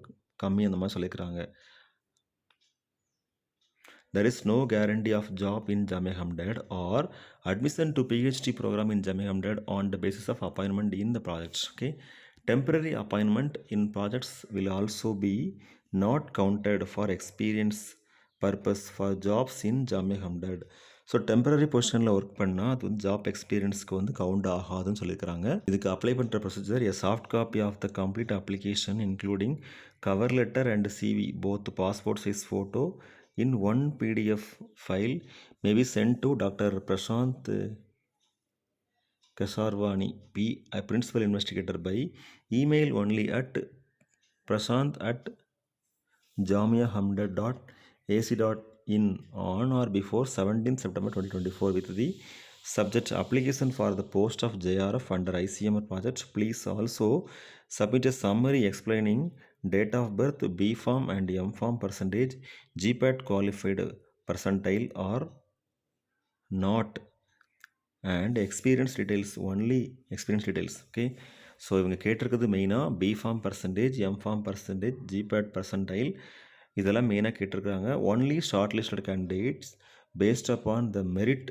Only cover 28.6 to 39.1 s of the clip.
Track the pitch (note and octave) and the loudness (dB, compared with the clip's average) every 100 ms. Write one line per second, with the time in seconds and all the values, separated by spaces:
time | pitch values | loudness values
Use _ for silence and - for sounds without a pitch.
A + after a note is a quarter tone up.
28.6 | G2+ G2+ - G#2 G#2 G2 G2 G2 G#2+ D3+ | -2 -2 -2 -2 -2 -2 -2 0 -2 -4
29.6 | - - - _ G#2 G2 B2 B2+ A#2+ B2+ | -8 -20 -20 _ 0 2 2 2 2 2
30.6 | B2+ G#2+ G2+ - G#2 G#2 G#2 F2+ F#2+ G2+ | 2 2 0 -2 0 0 -2 -2 -2 -2
31.6 | G2+ - F#2 G2+ G#2+ G2+ G2+ G2 - G2 | -4 -2 -2 0 -2 -2 -2 -4 -4 -4
32.6 | G2 A2 D#3+ - - - _ - B2 A#2+ | -2 -2 -2 -4 -16 -20 _ 0 0 2
33.6 | G2 A#2+ D3 D3 A2+ A2 G#2+ G#2 - - | 2 2 0 0 0 2 2 0 -4 -18
34.6 | - - - F#2+ A2 E3 - - - - | -20 -12 -4 0 0 -2 -8 -20 -20 -2
35.6 | G2+ G#2+ B2+ G#2 A2 B2 C3+ C3 G2+ G2 | 4 4 4 2 2 2 2 0 -2 0
36.6 | G#2 F#2+ - F#2 - A#2 B2+ B2+ - G#2 | 0 0 -2 -2 0 0 0 -2 -4 -4
37.6 | G2+ G#2+ - _ _ _ _ _ _ _ | -4 -10 -18 _ _ _ _ _ _ _
38.6 | _ _ _ _ _ | _ _ _ _ _